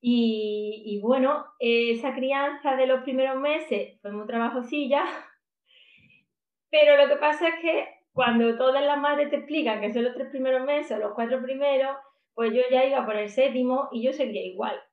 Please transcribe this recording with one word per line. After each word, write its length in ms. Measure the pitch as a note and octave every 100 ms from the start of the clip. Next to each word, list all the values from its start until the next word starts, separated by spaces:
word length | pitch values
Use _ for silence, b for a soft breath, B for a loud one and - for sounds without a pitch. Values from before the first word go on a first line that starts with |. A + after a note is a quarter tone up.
y, 800 | A#3+ A#3+ A3+ A3 G#3+ G#3 G#3 G#3+ G#3
y 160 | G3+
bueno, 440 | G#3 C4 C4 D4 - _
esa 540 | A#3+ A#3 A#3 A#3 C4+ B3+
crianza 600 | C4 C#4 C#4+ D4 D4 C4
de 120 | C4
los 140 | C4
primeros 340 | B3+ C4 C4+ C4
meses 600 | C#4+ D#4 D#4 G3+ - _
fue 100 | G3+
muy 160 | G#3 G#3+
trabajosilla, 760 | A#3 A#3 B3+ A#3 D4 C4+ C#4 F4
<laughs> 1600 | - - _ _ _ _ _ _ _ _ _ _ _ _ _ _
pero 260 | D4+ D4 C#4+
lo 60 | C#4+
que 100 | D4
pasa 300 | D4+ D4+ E4+
es 60 | E4
que 260 | E4 D#4+ - - _
cuando 440 | - A#3+ A#3 A#3 A#3
todas 260 | C4 C4+
las 160 | C#4+ C#4+
madres 300 | C#4+ D4 C#4+
te 80 | C#4+
explican 420 | - D#4 A#3 G#3+
que 140 | G#3
son 100 | A#3
los 100 | A#3+ -
tres 140 | B3+
primeros 360 | C#4 C4 C4 C4
meses 320 | D4 D4+ G#3+
o 20 |
los 140 | G#3
cuatro 280 | - A#3 B3+
primeros, 520 | B3 C4+ C#4+ C4+ C4+ C#4 b b b
pues 180 | - A3+
yo 100 | A#3 B3+
ya 120 | B3+ C4+
iba 200 | C4+ A3+
por 100 | G#3+
el 140 | G#3
séptimo 600 | A3+ C4+ A#3+ B3+ B3+ C#4
y 120 | A#3+
yo 80 | B3
seguía 320 | - B3 G3 F#3
igual. 300 | F#3 A3 G3 _